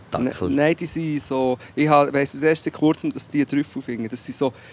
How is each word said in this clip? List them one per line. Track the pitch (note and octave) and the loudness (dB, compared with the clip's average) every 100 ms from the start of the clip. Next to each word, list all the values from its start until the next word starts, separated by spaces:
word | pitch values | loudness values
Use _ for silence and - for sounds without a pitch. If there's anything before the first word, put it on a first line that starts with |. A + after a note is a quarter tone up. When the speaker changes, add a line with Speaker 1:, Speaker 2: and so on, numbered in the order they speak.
| - | -2
Speaker 1:
Dackel? | - B2+ - F#2 | -2 -2 -2 0
Speaker 2:
Ne-, | |
nein, | C#3 D3+ D#3+ | 2 2 2
die | E3+ | -4
sind | E3 D#3+ D3 | -4 -4 -4
so... | - C3+ C3 B2 - | -2 0 0 -2 -4
Ich | - D3+ | 0 4
ha-, | D3 C#3+ | 6 6
weiss | C#3 C#3 | 2 -2
das | C#3 | 0
erst | D#3 D#3+ | 2 2
seit | D#3+ | -2
kurzem, | - D3+ D#3+ D#3 | 0 2 2 -2
dass | - - | -4 -2
die | D3 | -2
Trüffel | C3+ C#3 C#3 C#3+ | 0 0 -2 -6
finden. | C3+ A#2 A2+ | -8 -6 -6
Das | B2 | -6
sind | - B2 | -6 -2
so | C3+ - - | -2 -2 -14